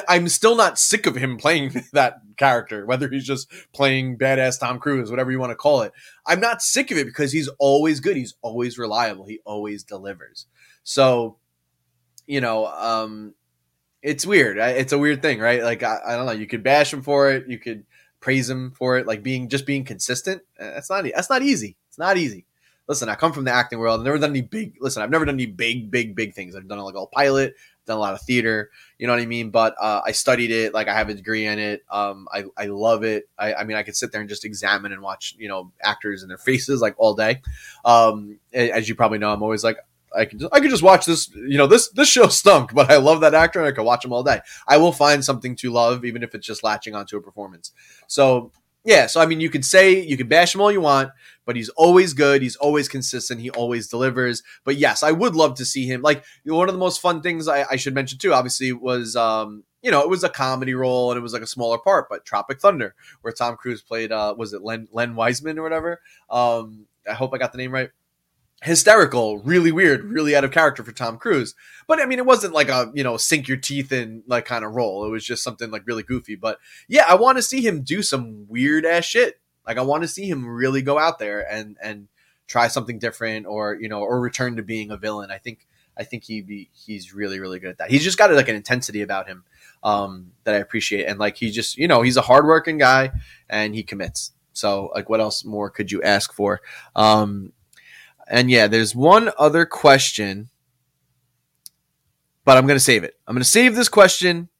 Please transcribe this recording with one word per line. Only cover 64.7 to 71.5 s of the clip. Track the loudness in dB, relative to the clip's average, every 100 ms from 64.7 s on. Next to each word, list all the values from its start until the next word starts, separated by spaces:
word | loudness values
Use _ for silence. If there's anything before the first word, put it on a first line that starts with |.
| -10 -10
Len | -4 -4
Wiseman | 0 -2 -2 -6 -8
or |
whatever? | -6 -4 -6 -10 _ _ _
Um, | 0 2 0 -4 -18 _ _ -12
I |
hope | -8 -6
I | -4
got | -6
the | -6
name | -8
right. | -6 -8 _ _ _ _ _ _ _
Hysterical, | -2 2 6 6 6 2 -2 -4
really | 0 2 2
weird, | 4 2 2
really | -2 -4 2 2
out |
of | 2
character | 2 2 0
for | -14
Tom | -10 -10 -8
Cruise. | -2 -2 -2